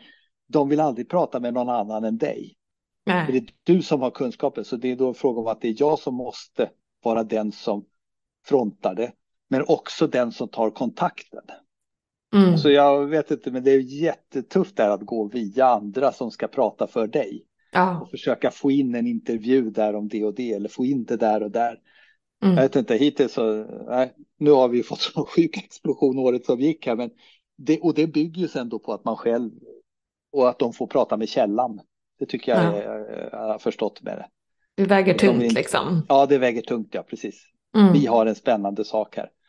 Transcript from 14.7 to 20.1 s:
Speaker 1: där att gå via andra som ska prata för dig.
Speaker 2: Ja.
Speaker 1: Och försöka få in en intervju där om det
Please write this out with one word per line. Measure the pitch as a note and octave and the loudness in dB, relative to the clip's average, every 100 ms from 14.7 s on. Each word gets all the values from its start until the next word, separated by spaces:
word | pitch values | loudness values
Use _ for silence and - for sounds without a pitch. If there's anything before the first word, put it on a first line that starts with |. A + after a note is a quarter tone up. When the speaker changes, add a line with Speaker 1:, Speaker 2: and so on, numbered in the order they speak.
| - | 0
Speaker 1:
där | G#2+ | 0
att | G2+ | 0
gå | G#2 A#2 G#2 | -4 -6 -4
via | B2 G#2 A2+ C3 | -6 -6 2 4
andra | A2+ G#2+ A2+ C3+ | 4 0 -2 -2
som | - A#2+ | -2 -8
ska | - A2 | -6 -6
prata | - A2 - A2 | -2 -2 -2 -6
för | A#2+ G#2+ | -4 -2
dig. | D3+ G2 A2+ _ _ _ | -2 -4 -8 _ _ _
Speaker 2:
Ja. | F#3 F#3 F3 | 0 0 -2
Speaker 1:
Och | D3 | -10
försöka | G3 - A#2 B2 | -8 -4 -2 -2
få | - C#3+ | -2 0
in | C#3 C3 A#2+ | 2 0 -2
en | A#2+ | -4
intervju | A#2 - A#2 A2 C3+ A2+ | -4 -4 -6 0 2 2
där | G2+ G#2+ G#2 | 0 -2 -2
om | |
det | G#2 | -6